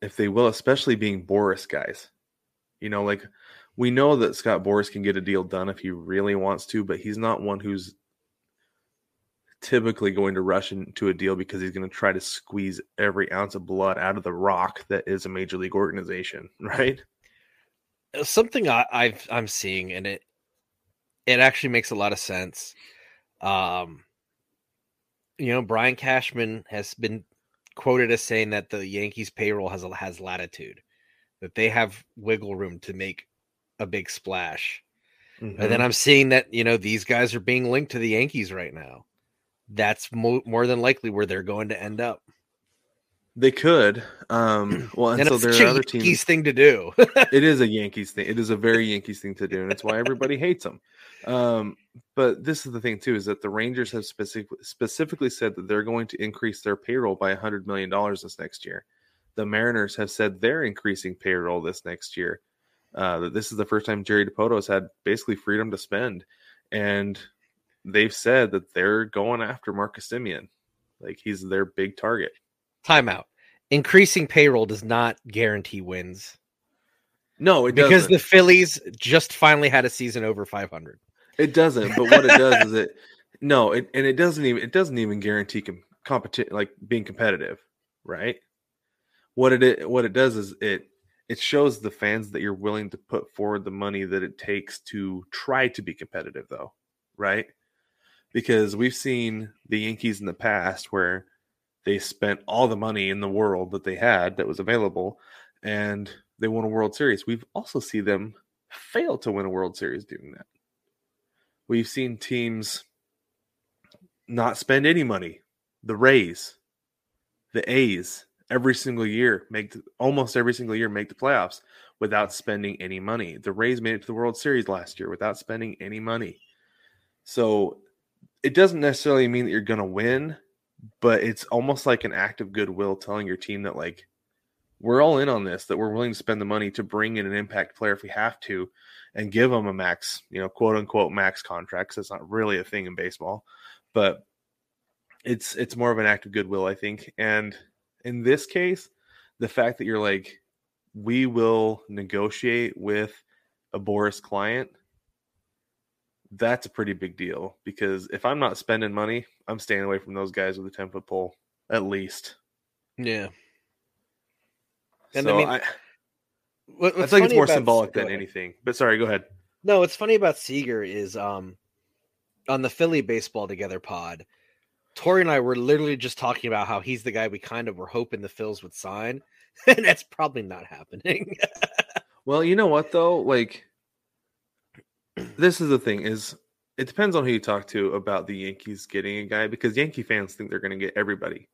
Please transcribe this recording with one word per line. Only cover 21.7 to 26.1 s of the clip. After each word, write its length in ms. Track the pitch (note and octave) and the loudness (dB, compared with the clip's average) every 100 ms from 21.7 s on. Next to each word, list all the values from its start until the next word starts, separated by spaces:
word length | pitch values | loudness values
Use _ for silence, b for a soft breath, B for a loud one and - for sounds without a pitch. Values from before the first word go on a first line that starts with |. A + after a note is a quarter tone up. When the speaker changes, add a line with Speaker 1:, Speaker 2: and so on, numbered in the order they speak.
Speaker 2:
makes 200 | A#2+ - | 0 0
a 40 | |
lot 180 | G#2+ G2+ | -2 -2
of 60 | G2+ | -2
sense. 560 | - F#2 F#2 - - b b b b b b _ | -4 -6 -8 -10 -18 b b b b b b _
Um, 640 | F#2+ G2 F#2 F2+ F2 D2+ _ _ _ _ _ _ _ _ _ _ _ _ _ - | -2 0 0 -4 -8 -14 _ _ _ _ _ _ _ _ _ _ _ _ _ -8
you 100 | C3 | -2
know, 140 | B2 | -2
Brian 340 | A2+ A2 B2 B2+ | 0 2 2 0
Cashman 680 | C3 | 0